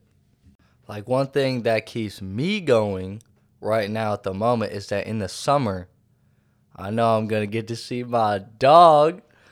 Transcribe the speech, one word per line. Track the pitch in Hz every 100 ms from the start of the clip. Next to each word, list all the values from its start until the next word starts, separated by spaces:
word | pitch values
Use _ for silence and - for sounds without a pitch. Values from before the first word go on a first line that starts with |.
| _ _ _ _ _ _ _ _ -
Like, | 107 104
one | 131 135
thing | 143 135 127
that | 113 110
keeps | - 120 107 -
me | 95 101 165 214
going | 156 117 104 95 92 104 _ _ _ _
right | 101 113 101
now | 110 110
at | 101
the | 98
moment | 95 113 120 107
is | 101 98
that | 101 101
in | 110
the | 92
summer, | - - 143 117 95 90 _ _ _ _ _ _ _ _
I | - 92
know | 113 117 110
I'm | 107
gonna | 107 104
get | 113 107
to | 117
see | - 123
my | 123 117 107 101
dog. | 98 - 131 165 170 151 151 180 _ _ _